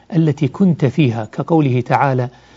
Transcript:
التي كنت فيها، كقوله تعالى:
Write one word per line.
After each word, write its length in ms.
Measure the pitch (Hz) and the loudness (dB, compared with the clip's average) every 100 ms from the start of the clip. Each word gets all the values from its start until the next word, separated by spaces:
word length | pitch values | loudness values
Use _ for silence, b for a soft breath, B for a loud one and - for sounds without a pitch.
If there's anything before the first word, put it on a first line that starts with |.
| b 180 | b -2
التي 320 | 165 147 139 | 0 0 -2
كنت 380 | - 196 160 135 | 0 0 2 0
فيها، 400 | - 139 113 107 | 2 0 0 -8
كقوله 500 | - 139 165 143 123 | -8 -2 0 2 0
تعالى: 480 | 120 127 139 131 127 B B | 0 0 2 0 -4 B B